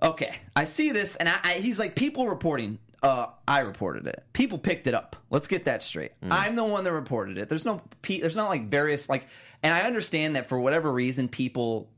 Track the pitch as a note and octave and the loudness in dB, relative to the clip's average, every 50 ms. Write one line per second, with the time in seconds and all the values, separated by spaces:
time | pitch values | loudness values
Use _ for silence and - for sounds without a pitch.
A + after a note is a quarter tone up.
0 | - D#3+ D#3+ - - - - - - - - A#3+ - G3+ - - D4+ D4+ C4 G#3 | 0 0 2 0 -4 -6 -6 -10 -16 -4 -2 -2 -2 0 0 0 2 2 2 0
1 | G3 F3 - - E3+ E3 F3 G3 - F3 F3+ F3+ G3 B3 A3+ F#3+ A3 - - - | -2 -2 -2 -2 0 0 2 2 2 0 0 0 0 0 0 0 -2 -2 0 0
2 | B3+ D4 D4 - B3+ A3 F3+ - - E3 D3+ B2+ A2+ G#2 G#2+ G#2+ - _ _ _ | 0 0 0 0 0 0 -2 0 0 0 0 0 -2 -4 -6 -8 -12 _ _ _
3 | - C#3 C3+ B2 A#2+ - - - - - C#3+ C#3+ C3 G#2 F#2+ - G#2 F2+ C#2 G#1+ | 2 4 4 2 0 -4 -8 -6 -2 2 2 2 2 0 -2 -4 -4 -4 -4 -4
4 | - A#1+ - - - _ - - B3+ B3 G#3 C#3+ - F#3+ E3+ - - B2+ A#2 - | -6 -6 -8 -8 -12 _ 0 0 2 2 0 -2 -2 -2 -2 0 0 0 0 0
5 | - - - - - - - D3 D3 - F#3+ F3 - C#3+ B2 G2+ - - - E2 | -2 -4 -12 -20 -6 -2 0 0 0 0 -2 0 0 0 -2 -2 -4 -6 -6 -6
6 | D2 - - _ - F#3 E3+ F#3 G3 G#3 A#3 A#3 A3+ G#3+ G#3 G3 F#3+ F#3 E3+ D#3 | -8 -8 -10 _ -4 0 0 2 2 2 0 0 0 0 0 0 0 0 0 -2
7 | C3+ - C#3 A2+ G2 F#2+ F#2+ F#2+ G#2 - D#3 D#3+ - A#3 G#3 - - - - - | -2 -2 -2 -2 -2 -2 -4 -6 -4 -2 -2 -2 0 -2 -2 -2 -6 -12 -20 -10
8 | - - F#3+ F#3+ - E3 D#3+ A3 G#3+ G3+ F#3 C#3+ A2+ G#2 C#3+ C#3+ D3 D3+ D3 C#3 | -6 -4 -2 0 0 0 0 0 0 0 0 -2 -2 0 2 2 2 2 2 0
9 | - - C3+ C3 - - - - - - - - - D#3 E3 E3+ G3 A#3 B3 A3 | 0 -2 -2 -2 -2 -8 -16 -20 -20 -20 -8 -2 0 2 4 4 4 2 0 0
10 | F#3 - - D#3+ D#3 D#3 D3+ C3+ A#2+ - C3 B2+ B2 C3+ D3 E3 D#3+ D3+ C3 B2 | -2 0 0 0 0 0 0 -2 -2 -2 -2 2 2 4 4 4 2 2 2 2
11 | B2 B2+ B2+ C3+ B2+ B2 - - B2+ B2 - B2+ A#2+ A#2 A2+ A2 - - _ | 0 0 0 0 -2 -2 -2 -2 -2 -2 0 -2 0 0 0 -2 -4 -8 _